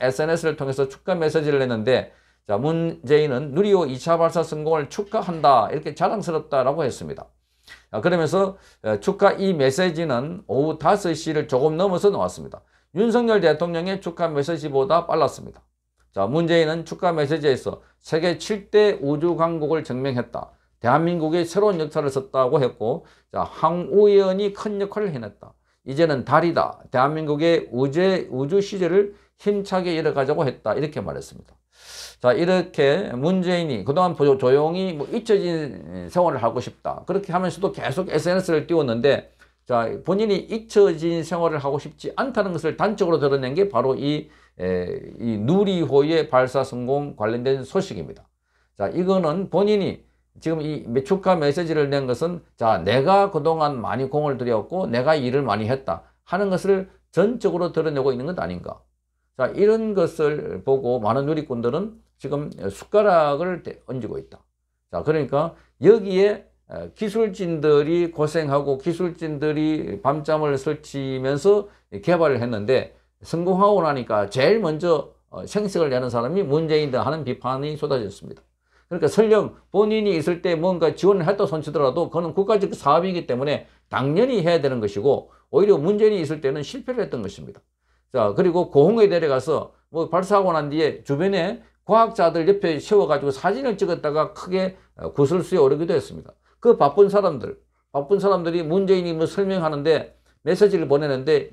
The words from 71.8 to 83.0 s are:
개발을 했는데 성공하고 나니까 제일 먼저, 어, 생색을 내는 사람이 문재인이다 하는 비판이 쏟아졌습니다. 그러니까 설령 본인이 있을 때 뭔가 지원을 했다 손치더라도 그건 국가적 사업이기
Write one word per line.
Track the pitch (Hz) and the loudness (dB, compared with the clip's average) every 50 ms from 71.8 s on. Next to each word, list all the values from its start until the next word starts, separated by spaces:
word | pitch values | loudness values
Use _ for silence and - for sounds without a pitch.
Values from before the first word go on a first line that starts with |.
| _ - 107 98 | _ -16 -14 -6
개발을 | - 165 175 170 165 151 135 113 | 0 0 2 4 4 2 2 0
했는데 | 117 123 120 101 104 110 - 117 95 - _ _ _ _ _ _ | -2 -4 -4 -4 0 2 2 0 0 -4 _ _ _ _ _ _
성공하고 | - - - 165 175 180 190 185 202 202 208 190 | -12 -6 -4 -2 0 0 2 4 4 4 4 4
나니까 | 165 151 143 131 117 - 110 104 101 101 | 2 0 0 -2 -2 -2 0 0 0 0
제일 | - 131 135 165 208 226 | 0 2 4 4 4 2
먼저, | 202 160 156 151 170 175 165 147 - - _ _ _ _ | 2 -2 -2 -2 0 2 2 0 0 -6 _ _ _ _
어, | - 95 92 | -16 -14 -12
생색을 | - - 202 208 190 - 175 160 143 | -6 -4 -4 -4 -2 0 0 0 2
내는 | 127 127 127 123 | 0 -2 -2 -2
사람이 | 113 120 117 127 170 196 190 | -2 -2 -2 -2 -2 -2 -2
문재인이다 | 135 139 160 165 151 156 151 151 139 123 120 | 0 0 0 0 2 0 0 0 0 -2 -2
하는 | 107 127 151 160 143 | 0 -2 -2 -4 -4
비판이 | 123 123 - - 127 131 127 143 151 151 | -6 -8 -6 -4 -6 -4 -4 -6 -8 -8
쏟아졌습니다. | 143 151 139 139 127 107 98 98 - - - - - _ _ _ _ _ _ _ _ _ - | -6 -4 -2 -2 -2 -4 -6 -10 -14 -18 -20 -20 -20 _ _ _ _ _ _ _ _ _ -10
그러니까 | 175 175 156 143 | -6 -2 -2 0
설령 | - 202 226 214 214 208 - 208 - - _ _ | 4 4 4 6 4 4 2 -2 -6 -14 _ _
본인이 | - 190 214 208 214 220 214 202 180 | 0 2 2 2 2 0 0 0 0
있을 | 160 147 - 175 170 | 0 0 -2 -4 -2
때 | - 185 170 | -2 -2 0
뭔가 | 156 160 190 185 165 165 151 - | 0 0 0 0 2 0 0 0
지원을 | - 175 190 202 190 156 | 2 2 4 4 4 2
했다 | 175 208 202 202 | 0 0 0 0
손치더라도 | - 160 156 135 151 147 156 143 127 127 170 165 131 | -2 -2 -4 -6 -4 -2 0 0 2 2 0 -2 -2
그건 | - 165 175 160 143 | -2 -4 -4 -2 -2
국가적 | 185 196 202 220 208 196 165 - | -2 0 2 2 2 0 -2 -4
사업이기 | - - 139 147 165 | -2 2 4 4 4